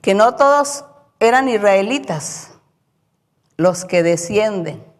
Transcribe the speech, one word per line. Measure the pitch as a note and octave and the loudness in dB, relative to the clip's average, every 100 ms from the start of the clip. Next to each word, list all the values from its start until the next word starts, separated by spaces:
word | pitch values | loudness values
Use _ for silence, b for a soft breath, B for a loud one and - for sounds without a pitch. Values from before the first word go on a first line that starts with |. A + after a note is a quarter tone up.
que | - | 0
no | G3 A3+ B3 | 2 2 4
todos | C#4 C#4+ C#4 - - _ _ _ | 2 4 0 -6 -16 _ _ _
eran | A3+ B3+ C4+ | 2 2 0
israelitas | A3 G3+ G3 G3+ C4+ - D#3+ - - - _ _ _ _ _ _ _ _ _ _ - | 0 2 2 0 -6 -6 -8 -8 -14 -18 _ _ _ _ _ _ _ _ _ _ 0
los | F3 F3+ | 0 0
que | F3+ F3+ | -4 0
descienden. | E3+ E3+ E3+ G#3 G#3+ G3+ D#3+ D3 - | 0 -2 -2 -2 -2 -4 -8 -12 -20